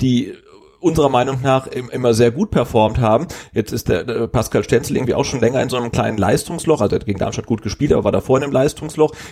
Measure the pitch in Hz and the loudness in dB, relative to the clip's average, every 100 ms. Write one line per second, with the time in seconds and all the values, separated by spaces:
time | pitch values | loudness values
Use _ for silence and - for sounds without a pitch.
0 | 131 120 - - - 101 - _ 165 160 | 0 0 -2 -10 -20 -20 -20 _ 0 2
1 | 143 123 127 135 135 131 - - 123 127 | 4 4 2 0 2 2 0 -8 -8 0
2 | 123 113 120 123 208 - 117 117 107 113 | 2 4 4 2 0 0 0 2 2 2
3 | 113 113 175 - - - 107 117 - 92 | 2 2 0 -10 -6 -6 -4 -4 -2 -2
4 | 113 113 113 120 - - - 117 - - | -2 -4 -2 -2 0 -2 2 0 0 -2
5 | 131 - - 131 117 131 139 127 117 - | 0 -2 -2 0 0 2 0 -2 -2 -2
6 | 113 107 95 147 - 175 - 151 101 - | -2 0 0 0 -2 -6 0 2 2 0
7 | - 92 104 104 - 110 104 - 143 - | -2 -4 -4 -6 -4 -4 -4 -4 0 2
8 | 104 98 - 131 143 131 139 - - - | 2 0 2 0 2 0 0 -2 -8 0
9 | 151 - - | 0 0 -14